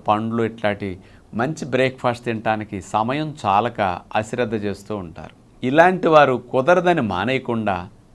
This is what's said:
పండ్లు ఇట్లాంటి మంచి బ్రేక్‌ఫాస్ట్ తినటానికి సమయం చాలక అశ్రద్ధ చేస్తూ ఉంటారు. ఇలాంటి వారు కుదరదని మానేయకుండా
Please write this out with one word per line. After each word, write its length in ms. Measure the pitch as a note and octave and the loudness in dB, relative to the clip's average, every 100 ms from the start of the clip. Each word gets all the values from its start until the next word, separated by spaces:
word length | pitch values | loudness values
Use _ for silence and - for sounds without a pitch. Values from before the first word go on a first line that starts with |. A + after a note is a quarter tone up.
| - | 0
పండ్లు 340 | G#2+ A2+ A#2 A2+ | 0 0 -2 -2
ఇట్లాంటి 400 | A2+ G#2 G2+ G2+ F2 - - - G#2 | -2 -4 -2 -6 -10 -16 -20 -10 -4
మంచి 240 | C3 D#3 A#2+ | -4 -4 -2
బ్రేక్‌ఫాస్ట్ 540 | B2+ C3 C3 B2 A#2 B2 | 0 0 0 -4 -2 -4
తినటానికి 480 | A2+ A2+ G#2+ G#2 G2+ F2 | -4 -2 -4 -4 -10 -4
సమయం 360 | G#2+ A2+ C#3+ D#3 - | -2 0 -2 -6 -4
చాలక 380 | G#2+ G2 A#2 A2+ G2 F2+ - G#2+ | 0 2 2 0 -2 -2 -4 -4
అశ్రద్ధ 340 | G#2 B2 A#2+ A2 G2+ | -2 -2 -2 -2 -4
చేస్తూ 260 | G2 - G#2 | -6 -8 -8
ఉంటారు. 320 | E2+ D#2+ D#2 - - - B2 | -8 -14 -18 -20 -20 -6 2
ఇలాంటి 380 | D3 F3 F#3 E3+ | 6 6 4 4
వారు 220 | D#3 C#3 B2 - | 6 6 4 0
కుదరదని 520 | B2+ C3 F3+ F3+ E3+ A2 | 0 2 4 4 2 0
మానేయకుండా 640 | F2+ G#2+ C3 B2+ A#2 G#2 F2+ F2 - - | 0 0 -2 -2 -2 -2 -2 -6 -16 -20